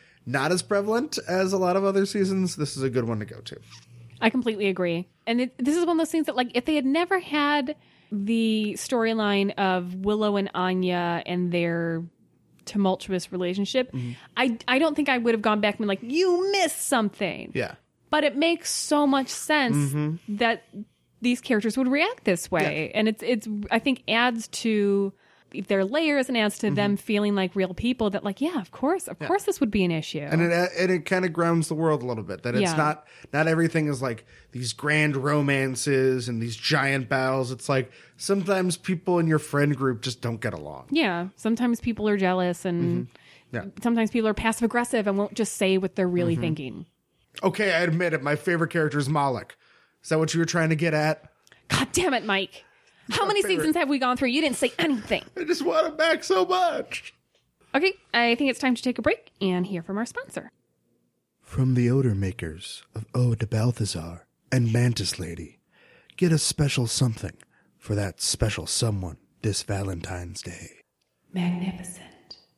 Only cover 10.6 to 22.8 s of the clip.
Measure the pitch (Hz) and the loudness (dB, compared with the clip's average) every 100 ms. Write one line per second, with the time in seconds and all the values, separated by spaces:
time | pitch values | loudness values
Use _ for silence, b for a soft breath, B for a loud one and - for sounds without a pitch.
10.6 | 185 185 180 175 175 170 - 180 180 175 | 0 0 0 0 0 -2 -2 -2 0 0
11.6 | 170 170 165 165 170 _ _ _ _ _ | 0 0 -2 -4 -6 _ _ _ _ _
12.6 | - 202 190 185 - 185 - 185 180 190 | -6 0 2 0 -2 -4 -4 -4 -2 -2
13.6 | 196 254 254 127 120 123 B - 262 226 | 0 -2 -2 -4 -6 -8 B -2 0 0
14.6 | - 262 320 302 285 247 233 226 214 214 | 0 2 2 2 0 2 2 2 2 2
15.6 | 208 208 208 196 233 311 370 349 381 403 | 2 0 -2 -2 -2 2 4 4 2 2
16.6 | 330 - - 247 208 - 185 101 120 127 | 0 -2 0 2 0 -2 -4 -4 -6 -6
17.6 | 104 - _ _ - 302 302 277 330 339 | -6 -8 _ _ -2 2 2 2 2 2
18.6 | - - - 294 285 277 262 - - 302 | -2 -6 0 4 4 2 0 -6 0 2
19.6 | 254 147 139 147 151 165 - 208 233 - | 2 2 0 0 -2 -4 -6 0 0 0
20.6 | _ 208 - _ _ - 247 247 - 214 | _ -16 -16 _ _ -4 0 0 2 2
21.6 | 220 262 254 285 381 508 - 175 - 165 | 2 0 0 2 0 0 0 0 0 0
22.6 | 147 151 | 0 -2